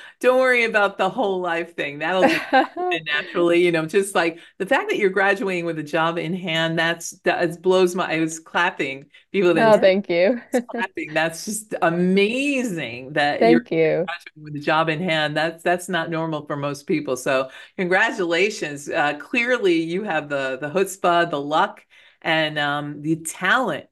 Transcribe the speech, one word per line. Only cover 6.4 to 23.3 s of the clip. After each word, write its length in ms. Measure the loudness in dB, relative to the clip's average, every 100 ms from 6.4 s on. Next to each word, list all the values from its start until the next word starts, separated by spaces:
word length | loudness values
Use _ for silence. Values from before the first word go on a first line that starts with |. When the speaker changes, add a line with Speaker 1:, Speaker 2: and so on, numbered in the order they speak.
| -2 -2 0 0
Speaker 1:
that's, 340 | 0 -2 -8 -4
that 220 | -2 0
is, 140 | -2 0
blows 380 | 2 4 4 2
my, 200 | -2 -2
I 40 |
was 200 | -2 -4
clapping. 680 | -4 0 0 0 -6 -6 -14 -20 _
People 220 | 2 4
didn't 160 | 6 6
Speaker 2:
Oh, 40 | 6
Speaker 1:
see 40 |
Speaker 2:
thank 300 | 6 4 2
you. 320 | 2 2 2 -2
<laughs> 140 | -4 -4
Speaker 1:
clapping. 440 | -6 -6 -6 -4
That's 320 | -2 -2 -4 -8
just 280 | -8 -8 0
amazing 1300 | 0 2 2 4 2 2 -2 -2 -2 -4 -6 -10 -4
that 260 | 0 2 2
you're 240 | 4 4
Speaker 2:
Thank 80 | 2
you. 340 | 0 2 0 -2
Speaker 1:
graduating 380 | -8 -16 -20
with 120 | -12 -6
a 20 |
job 300 | 0 2 0
in 120 | -2
hand. 360 | -2 -2 -2 -2
That's, 260 | -4 -2
that's 240 | -2 -2 -2
not 220 | -4 -2
normal 360 | -4 -4 -6 -6
for 120 | -6
most 300 | -6 -6 -4
people. 280 | -4 -2 -4
So 340 | -2 -2 -2 -10 -16 -6
congratulations. 1120 | 0 2 2 0 -2 0 0 -2 -8 -8 -6
Uh, 240 | 0 0 -2
clearly 640 | -4 -2 0 0 2 2
you 220 | 0 -4
have 240 | -2 -4 -4
the, 300 | -4 -4 -4
the 100 | -4
chutzpah, 600 | -2 -2 0 2 2 2
the 100 | -2
luck, 460 | 0 0 0 -2 _ -20 -20 _
and, 380 | -2 0 0 0
um, 420 | -2 -2 -6 -8
the 160 | -4 -4
talent 680 | -6